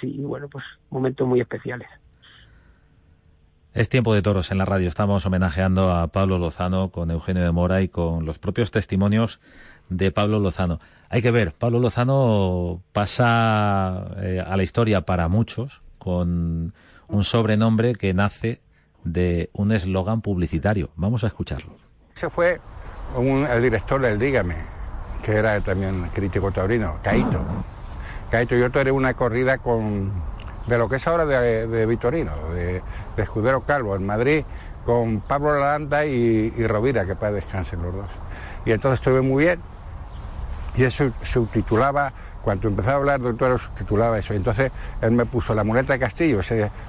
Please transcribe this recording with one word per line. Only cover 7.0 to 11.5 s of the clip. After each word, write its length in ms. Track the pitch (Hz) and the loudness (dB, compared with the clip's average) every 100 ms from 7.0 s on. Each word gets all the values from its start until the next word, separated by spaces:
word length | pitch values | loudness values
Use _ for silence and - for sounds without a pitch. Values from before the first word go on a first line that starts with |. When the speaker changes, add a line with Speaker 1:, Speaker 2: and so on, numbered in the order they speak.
| 82 | -4
Speaker 2:
Eugenio 320 | 82 95 90 | -2 -2 0
de 80 | 87 | 2
Mora 300 | 85 90 95 | 2 2 2
y 60 | 92 | 0
con 360 | - 82 82 | 0 -2 -2
los 140 | 80 - | -4 -6
propios 340 | - 120 107 | -4 -2 0
testimonios 680 | 107 - 95 101 110 113 - _ - - - - | -2 0 2 2 4 0 -4 _ -20 -20 -18 -6
de 220 | 92 95 | 0 0
Pablo 300 | 104 104 107 | 2 2 2
Lozano. 400 | 95 90 90 80 - _ - | 0 0 -2 -2 -8 _ -4
Hay 120 | 120 | 0
que 80 | 120 | 2
ver, 220 | 117 87 | 2 2